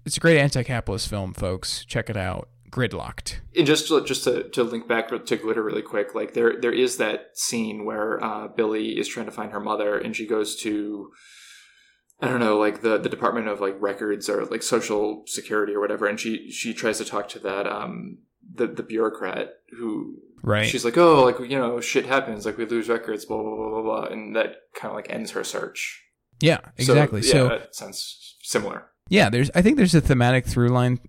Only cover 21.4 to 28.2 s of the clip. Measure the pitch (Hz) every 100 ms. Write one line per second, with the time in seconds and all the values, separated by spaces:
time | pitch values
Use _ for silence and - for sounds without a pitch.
21.4 | 123 135 120 120 - 131 127 135 127 104
22.4 | 110 104 110 117 107 113 - 104 - 110
23.4 | 110 110 110 110 110 110 110 110 107 110
24.4 | 107 - _ - 113 104 - 117 110 -
25.4 | - - - - - - _ _ _ _
26.4 | 151 - - - 127 139 147 104 120 131
27.4 | 123 113 - - 98 - - -